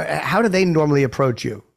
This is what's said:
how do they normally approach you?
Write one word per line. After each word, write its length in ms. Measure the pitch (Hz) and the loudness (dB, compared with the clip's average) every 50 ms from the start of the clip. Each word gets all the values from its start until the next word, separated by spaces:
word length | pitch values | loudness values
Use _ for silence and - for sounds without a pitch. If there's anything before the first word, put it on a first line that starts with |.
| 160 160 151 151 | -4 -4 -4 -4
how 220 | - 131 170 208 | -4 -2 0 0
do 80 | 233 208 | 2 2
they 160 | 180 185 185 | 2 2 2
normally 380 | 180 165 156 151 151 143 143 135 | 2 2 2 2 2 2 2 0
approach 420 | 120 - - 139 127 117 - - | 0 0 0 0 0 0 -2 -6
you? 180 | 123 107 101 - _ _ | -8 -8 -10 -14 _ _